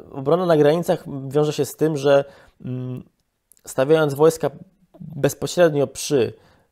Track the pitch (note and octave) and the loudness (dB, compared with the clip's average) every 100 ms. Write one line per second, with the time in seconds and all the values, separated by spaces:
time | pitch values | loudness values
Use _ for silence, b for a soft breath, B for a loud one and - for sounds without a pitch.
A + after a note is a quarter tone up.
0 | - - C3+ E3+ F3+ D#3+ D3 E3 F3 E3 | -16 -8 -2 0 2 4 4 2 0 -4
1 | D#3+ C#3+ C3+ C#3 D3+ D3 C3+ - D#3 D3+ | -6 -12 -4 -2 0 -2 -4 -2 -2 0
2 | C#3 C#3 C#3 B B B B2+ B2+ B2+ B2+ | 2 2 2 B B B -12 -10 -10 -12
3 | - _ _ _ _ _ - - C3+ D#3+ | -16 _ _ _ _ _ -10 -2 2 2
4 | D3+ C3+ D#3 D#3+ C#3+ - - _ _ - | 2 4 2 2 -4 -8 -20 _ _ -20
5 | - - C#3 - C#3+ - E3+ D3 C3+ - | -16 -4 -4 -4 -6 2 2 2 -2 -4
6 | - D3 A2 - b b b | -2 0 0 -4 b b b